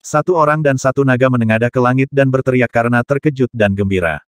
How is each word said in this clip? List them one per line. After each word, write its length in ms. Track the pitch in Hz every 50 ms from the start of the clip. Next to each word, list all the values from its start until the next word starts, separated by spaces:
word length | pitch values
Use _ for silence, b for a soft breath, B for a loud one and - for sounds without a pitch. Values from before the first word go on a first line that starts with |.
Satu 360 | _ - - 151 151 - 185
orang 240 | 165 151 147 151 156
dan 160 | 156 143 135
satu 280 | 131 - 135 127 - 135
naga 240 | 135 127 123 131 131
menengadah 360 | 127 120 113 110 110 110 120 120
ke 120 | - 131
langit 280 | 123 123 127 131 135 131
dan 200 | - 135 139 135
berteriak 400 | 127 135 127 135 127 127 123 117
karena 280 | - 120 117 120 120 120 120
terkejut 480 | _ 143 139 - 156 143 131 127 120
dan 240 | - 117 107 101 98
gembira. 440 | 98 101 98 98 92 87 82 76 76 _